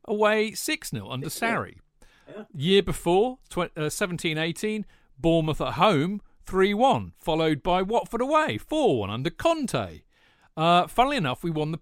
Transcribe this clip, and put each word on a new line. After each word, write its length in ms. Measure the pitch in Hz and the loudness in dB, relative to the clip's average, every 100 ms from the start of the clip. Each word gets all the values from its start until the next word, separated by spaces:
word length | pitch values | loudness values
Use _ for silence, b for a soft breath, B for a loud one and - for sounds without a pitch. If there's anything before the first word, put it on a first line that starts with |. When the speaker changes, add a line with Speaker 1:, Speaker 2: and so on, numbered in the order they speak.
Speaker 1:
away, 480 | - 208 214 214 214 | -6 2 4 4 0
six 400 | - - 302 - | -4 -4 -4 -4
nil 180 | 226 - | -10 -8
under 180 | 127 151 | -8 -8
Speaker 2:
Six 140 | - | -4
nil. 80 | 233 | -2
Speaker 1:
Sarri. 240 | 202 92 - _ _ B B B | -2 -4 -10 _ _ B B B
Speaker 2:
Yeah. 160 | 196 214 | -18 -16
Speaker 1:
Year 280 | 143 156 196 | -6 2 4
before, 540 | 185 151 170 185 247 254 _ | 2 -2 2 2 2 -2 _
tw-, 260 | 180 175 - | -6 -6 -4
uh, 140 | 151 | -6
seventeen 480 | - 202 170 175 156 | -4 -4 -4 -4 -2
eighteen, 480 | 165 - 214 214 202 b b - | -4 -4 -4 -4 -8 b b -2
Bournemouth 420 | 165 165 156 143 | 2 2 2 -2
at 120 | 139 | -4
home, 500 | 120 202 156 165 208 - _ - | 2 4 4 2 -4 -12 _ -6
three 280 | 190 196 | 0 2
one, 360 | 208 262 180 90 - | 4 2 2 -2 -10
followed 420 | - 160 160 143 | -4 0 2 0
by 180 | 185 180 | 0 0
Watford 380 | 190 226 185 233 | 2 0 -2 -4
away, 360 | 262 311 311 214 | 0 2 2 -4
four 440 | - 311 254 127 | -4 0 2 2
one 100 | 98 | 0
under 200 | 113 139 | -4 -6
Conte. 720 | - 339 330 254 135 92 80 _ b b b b - | -2 0 0 -2 -4 -6 -10 _ b b b b -2
Uh, 300 | 165 175 170 | 4 4 2
funnily 300 | - 262 285 | 2 2 2
enough, 260 | 143 127 | -2 -2
we 80 | 170 | -4
won 220 | 156 151 | -2 -4
the 80 | 165 | -6